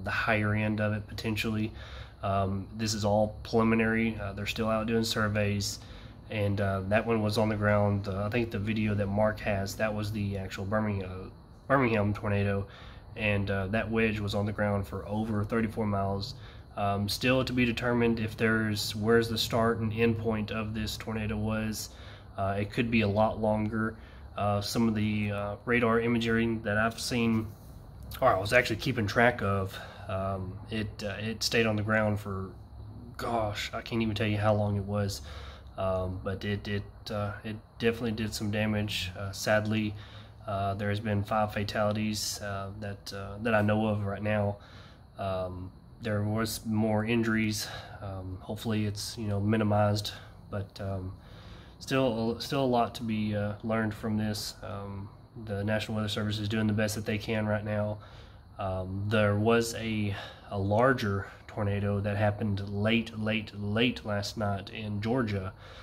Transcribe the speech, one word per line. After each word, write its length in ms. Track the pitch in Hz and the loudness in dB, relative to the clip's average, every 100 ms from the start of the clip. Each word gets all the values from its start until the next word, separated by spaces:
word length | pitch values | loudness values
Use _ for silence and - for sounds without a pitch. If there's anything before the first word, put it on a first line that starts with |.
the 100 | 95 | -4
higher 420 | 95 - 107 107 104 | -2 2 2 2 2
end 240 | 107 107 | 0 0
of 140 | 104 | 0
it 120 | 107 104 | -2 -6
potentially. 680 | 107 113 104 113 107 107 - - - - - | -6 -4 -2 -2 -2 -4 -6 -12 -14 -14 -6
Um, 440 | 101 98 95 98 92 110 | 0 2 2 -2 -6 -4
this 160 | 107 | -2
is 100 | 104 | 0
all 320 | 104 107 107 - | 2 4 2 -2
preliminary. 720 | - 117 113 113 110 113 113 107 | 0 4 4 4 4 2 0 -2
Uh, 140 | 101 | -6
they're 140 | 101 101 | -6 -4
still 240 | - 110 | -2 0
out 180 | 110 110 | 0 2
doing 160 | 113 | 2
surveys. 760 | 113 117 107 107 101 101 101 - - - - - - | 2 0 0 2 2 0 -2 -6 -12 -16 -16 -18 -8
And, 280 | 110 101 101 | 0 0 2
uh, 220 | 98 98 95 | 0 0 2
that 180 | 107 113 | 2 4
one 160 | 113 | 2
was 160 | 107 113 | 2 4
on 120 | 107 | 2
the 60 | 107 | 4
ground. 520 | 104 104 104 101 98 | 4 6 4 2 0
Uh, 160 | 95 104 | -2 0
I 40 | |
think 200 | 120 113 | 0 0
the 80 | 104 | -2
video 380 | 104 107 107 104 | 0 2 2 2
that 100 | 98 | 0
Mark 340 | 101 107 107 | 2 2 2
has, 340 | 110 98 98 - | 0 0 -2 -2
that 180 | 110 | -2
was 180 | 107 104 | 0 -2
the 260 | 110 101 98 | -2 -2 -2
actual 280 | 95 - 98 | -6 -6 -2
Birmingham, 640 | 107 107 98 92 92 90 - - - - | 0 0 -2 -4 -8 -10 -14 -20 -12 2
Birmingham 480 | 139 120 110 101 101 | 4 6 4 2 0
tornado. 500 | 107 101 101 98 101 - - - - - | 0 2 2 0 -2 -10 -18 -18 -14 -2
And, 360 | 107 101 101 | 0 2 0
uh, 160 | 98 95 | -2 0
that 240 | 110 104 | -2 0
wedge 280 | 110 113 107 | 2 2 2
was 140 | 101 | -2
on 140 | 104 104 | 0 0
the 40 | |
ground 360 | 104 104 101 95 | 0 2 0 -2
for 200 | 98 101 | -6 -4
over 360 | 107 110 104 | -2 0 0
thirty-four 420 | 101 113 110 151 120 | 0 0 0 0 0
miles. 480 | 98 98 98 101 - - - - - | 0 0 -2 -4 -10 -14 -16 -12 -2
Um, 300 | 101 101 98 | 0 0 0
still 380 | - 127 131 127 | 2 2 4 2
to 80 | |
be 100 | 127 | 2
determined 560 | 120 110 123 120 117 113 | 2 2 2 4 4 2
if 160 | 107 - | -2 0
there's, 600 | 113 113 110 104 - 107 | 2 2 2 0 -4 0
where's 340 | 107 117 113 | 4 6 4
the 80 | 110 | 0
start 400 | - 117 113 110 | 0 2 2 2
and 160 | 113 | 0
end 240 | 110 117 107 | 2 4 4
point 320 | 113 107 107 | 0 0 -2
of 240 | 110 107 | -4 -4
this 240 | 110 107 - | -4 -4 -4
tornado 400 | 113 110 107 107 | -6 -4 -2 -2
was. 520 | 107 110 110 104 - - - - - - | 0 0 -2 -4 -8 -12 -16 -16 -12 -4
Uh, 200 | 98 98 | -2 0
it 120 | 101 | 0
could 180 | 135 117 | 0 4
be 120 | 117 | 4
a 60 | 104 | 4
lot 320 | 104 110 110 | 6 4 4
longer. 560 | 107 107 107 110 110 - - - - - | 2 2 2 0 -2 -4 -12 -16 -10 -2
Uh, 260 | 104 101 | 2 2
some 260 | 101 120 113 | 0 2 2
of 80 | 110 | 4
the, 360 | 107 107 104 | 2 2 0
uh, 240 | 101 104 101 - | -2 -4 -4 0
radar 340 | 120 117 117 | 4 4 4
imagery 560 | 120 120 117 113 113 113 | 4 2 4 4 2 0
that 160 | 113 104 | 0 2
I've 200 | 113 - | 2 0
seen, 460 | - 123 117 110 107 - - - - - - - | -2 2 4 2 0 -8 -16 -18 -16 -14 -12 2
or 160 | 131 104 | 4 4
I 40 | |
was 120 | 101 | 6
actually 260 | 127 123 101 | 4 4 2
keeping 280 | 135 117 101 | 0 0 2
track 380 | 123 120 120 | 6 6 6
of, 340 | 98 98 95 - - - - | 2 0 -2 -6 -12 -12 -6
um, 500 | 95 95 95 95 104 - | -4 -2 -4 -6 -8 -6
it, 320 | 110 104 - | -4 -4 -6
uh, 140 | 104 98 | -6 -4
it 240 | 110 107 | -6 -4
stayed 240 | - 120 113 | 2 4 4
on 80 | 104 | 2
the 80 | |
ground 360 | 107 110 107 101 | 2 4 4 0
for, 300 | 104 95 92 - - - - - - - | -2 -6 -6 -10 -16 -14 -14 -14 -14 -8
gosh, 540 | 113 117 107 101 - 113 | -2 0 0 -2 -6 -8
I 60 | |
can't 180 | - 117 | -4 0
even 140 | 113 107 | 0 0
tell 100 | 110 | 0
you 140 | 104 | 4
how 160 | 107 104 | 4 4
long 200 | 104 101 | 4 0
it 100 | 98 | 0
was. 360 | 104 101 - - - - - - - | 0 0 -2 -10 -12 -14 -16 -12 -4
Um, 440 | 95 92 92 92 | 0 0 -2 -4
but 220 | 98 95 104 | -4 -4 -2
it, 240 | 101 107 | -2 -2
it, 140 | 101 101 - - | -4 -6 -12 -6
uh, 220 | 104 101 101 | -4 -4 -4
it 140 | 110 107 - - | -8 -10 -12 0
definitely 340 | 113 113 117 | 2 2 0
did 200 | 107 107 | -2 -2
some 160 | - 107 | -2 -2
damage. 600 | 107 107 104 104 - 90 101 | 0 2 2 0 -2 -4 -6
Uh, 140 | 98 | -8
sadly, 600 | 95 110 107 107 110 107 104 - - - - - | -4 2 2 4 0 0 -4 -12 -18 -18 -14 -6
uh, 260 | 98 98 98 | -2 0 0
there 120 | 104 | -2
has 140 | 101 | -2
been 200 | 110 101 | 0 0
five 320 | 101 110 107 | 2 2 2
fatalities, 840 | 110 101 117 104 107 107 104 - - | 0 -2 0 2 2 -2 -2 -4 -4
uh, 280 | 101 98 98 107 | -6 -6 -6 -8
that, 320 | 101 101 - | -8 -10 -10
uh, 240 | 98 98 101 | -10 -10 -4
that 120 | 117 | 2
I 80 | 107 | 4
know 260 | 104 107 110 | 4 4 2
of 180 | 104 98 | 0 -2
right 180 | 98 | -2
now. 320 | 107 107 101 101 - - - - - - | 0 2 0 -2 -10 -18 -20 -20 -16 -6
Um, 560 | 98 92 92 90 92 - - - | -4 -2 -4 -6 -12 -14 -20 -10
there 220 | 110 104 | -2 0
was 420 | 104 110 113 - 113 | 0 0 0 -2 0
more 380 | 107 110 107 | 2 4 4
injuries. 640 | 110 117 113 110 107 107 - - - - | 4 2 4 2 2 -2 -6 -10 -12 -12
Um, 360 | 101 95 92 95 | -10 -8 -8 -10
hopefully 460 | - 104 117 107 104 | -10 -6 -2 0 0
it's, 320 | 101 - - | -2 -6 -6
you 100 | 107 | -2
know, 140 | 101 | 0
minimized, 720 | 104 110 107 104 104 104 - - - - - | 2 4 4 4 4 4 -2 -8 -14 -18 -10
but, 300 | 104 101 - | -8 -8 -8
um, 320 | 98 98 92 98 - - - - - - | -6 -6 -6 -10 -16 -18 -16 -18 -18 -14
still, 600 | - 135 131 113 113 117 | -2 2 2 2 0 -2
still 240 | - 139 | -2 0
a 20 | 131 | 4
lot 300 | 120 110 - | 4 2 -2
to 80 | |
be, 320 | 113 107 107 104 | -2 0 0 0
uh, 200 | 104 104 | -2 -4
learned 320 | 113 110 107 | -2 0 0
from 220 | 104 113 107 | -2 -2 0
this. 380 | 107 104 - - | 0 -2 -6 -10
Um, 460 | 104 101 101 98 101 - - 120 | -10 -10 -8 -10 -12 -14 -18 -12
the 180 | 110 98 | -6 -2
National 360 | 104 107 - 107 | 0 0 0 -2
Weather 100 | 107 | -2
Service 320 | 110 104 107 | -2 -2 -2
is 80 | 104 | 0
doing 200 | 110 107 | 2 2
the 60 | |
best 220 | 104 107 113 | 2 0 -2
that 100 | 104 | -2
they 120 | 107 | -2
can 280 | - 110 107 | -2 0 0
right 200 | 104 107 | 0 0
now. 320 | 104 104 104 - - - - - - | -2 -2 -4 -10 -18 -20 -20 -16 -8
Um, 460 | 95 92 92 98 104 | -4 -4 -4 -4 2
there 260 | 107 104 104 | 4 6 4
was 400 | 113 117 113 101 | 4 4 2 -2
a, 400 | 113 107 104 101 - - - | -2 0 0 -2 -8 -16 -8
a 60 | 101 | -2
larger 720 | 98 104 131 123 107 98 - - - | 2 4 4 4 0 -2 -4 -12 -10
tornado 560 | - 101 101 101 101 | -2 0 0 0 0
that 160 | 104 101 | 0 2
happened 500 | 104 104 110 98 101 | 2 2 0 -2 -4
late, 480 | 101 107 117 110 110 | 0 4 4 2 -4
late, 400 | 110 110 104 101 | -2 -2 -4 -6
late 480 | 101 110 123 117 107 | -2 2 2 0 -2
last 320 | 101 101 - | -2 -2 -2
night 320 | 101 98 95 | -2 -2 -6
in 320 | 113 107 104 | -8 -6 -2
Georgia, 520 | 113 131 107 101 95 - - - | 0 2 2 -2 -4 -8 -16 -18